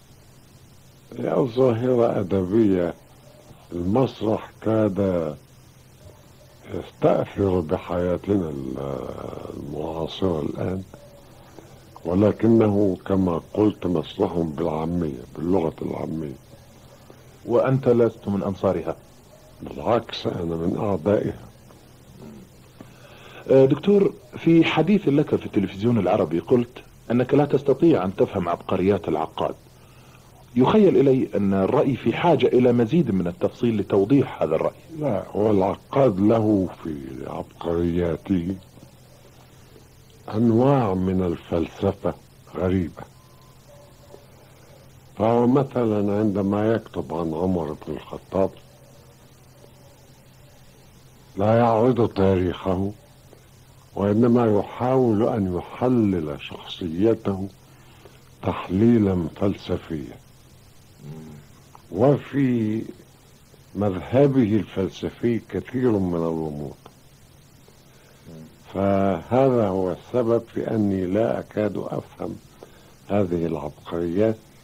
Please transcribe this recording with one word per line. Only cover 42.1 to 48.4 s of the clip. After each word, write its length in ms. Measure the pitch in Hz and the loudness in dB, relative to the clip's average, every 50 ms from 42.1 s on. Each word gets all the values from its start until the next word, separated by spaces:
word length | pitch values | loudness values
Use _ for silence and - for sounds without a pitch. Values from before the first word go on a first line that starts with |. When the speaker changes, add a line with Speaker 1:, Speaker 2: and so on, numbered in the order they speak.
| - - - - - - - - - | -6 -6 -12 -20 -20 -20 -20 -14 -8
Speaker 1:
غريبة. 460 | 76 87 92 92 95 87 - - - - - - - - - - - - - - - - - - - - - - - - - - - - - - - - - - - - - - - - - - - - - - - | -4 -2 0 0 0 -2 -4 -8 -14 -20 -20 -20 -20 -20 -20 -20 -20 -20 -20 -20 -20 -20 -20 -20 -20 -20 -20 -20 -20 -20 -20 -20 -20 -20 -20 -20 -20 -20 -20 -20 -20 -20 -20 -20 -20 -20 -20 -20 -20 -20 -14 -6 -2
فهو 280 | 101 113 117 120 120 | 0 2 4 4 4
مثلا 720 | 120 131 143 135 139 - 123 120 110 104 104 101 104 101 104 | 4 4 2 2 0 -2 -2 0 0 0 0 0 0 0 0
عندما 540 | 110 107 95 104 98 98 104 104 107 110 113 | 0 0 0 0 0 0 0 0 2 0 0
يكتب 400 | 110 - - - 90 80 - 80 | 0 -4 -6 -8 -8 -8 -6 -4
عن 200 | 82 85 82 78 | -4 -4 -4 -2
عمر 420 | 80 90 95 92 85 78 73 78 - - | -2 0 0 0 0 -2 -4 -8 -10 -10
بن 60 | 80 | -10
الخطاب 580 | 71 - - - 76 - - - - 92 | -10 -10 -12 -14 -16 -16 -12 -6 -2 0